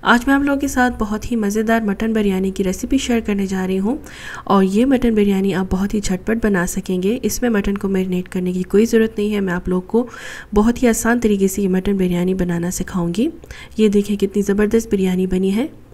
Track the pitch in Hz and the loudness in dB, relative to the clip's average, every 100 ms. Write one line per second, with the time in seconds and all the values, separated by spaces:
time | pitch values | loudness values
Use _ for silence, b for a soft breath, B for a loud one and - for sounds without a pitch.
0 | - 240 240 277 285 277 277 262 247 240 | 4 2 4 2 2 0 -2 0 0 0
1 | 214 208 - 233 208 214 220 226 214 196 | -4 -4 -4 -2 0 0 0 0 0 -2
2 | 226 220 202 190 190 190 185 185 247 269 | 0 0 0 0 -2 -2 -2 -2 -2 -2
3 | 262 233 220 202 190 190 185 190 202 302 | 0 -2 0 -2 -2 -2 -2 0 -2 -4
4 | B B B B - 196 190 202 262 262 | B B B B 0 2 4 4 4 4
5 | 240 214 202 196 196 180 190 185 202 214 | 2 2 2 2 0 -2 -2 -2 0 -2
6 | 202 185 - 226 220 190 180 196 185 185 | -2 -2 -2 -2 0 0 0 -4 -4 -2
7 | 190 247 214 - 240 208 202 202 196 190 | 0 0 -2 -2 0 0 0 -2 -2 0
8 | 185 180 180 190 180 180 185 196 226 226 | 0 -2 -4 -4 -2 -4 2 2 4 4
9 | 220 220 208 208 196 180 180 180 180 226 | 2 0 -2 0 -2 -2 -2 -4 0 -2
10 | 247 B B B B 208 220 240 240 220 | -2 B B B B 2 2 2 2 2
11 | 226 240 226 202 190 202 196 185 190 196 | 0 2 2 2 0 0 0 0 0 0
12 | 185 180 180 190 175 170 175 - - 185 | 0 0 0 0 -2 -2 -4 -4 -4 -2
13 | 170 175 294 - - B B - 214 202 | -2 0 -2 -4 -18 B B 2 4 4
14 | 202 202 196 208 202 202 214 226 226 202 | 0 -2 0 0 0 2 2 2 2 0
15 | 185 185 185 185 190 202 302 - - | 0 0 0 0 0 0 -4 -8 -20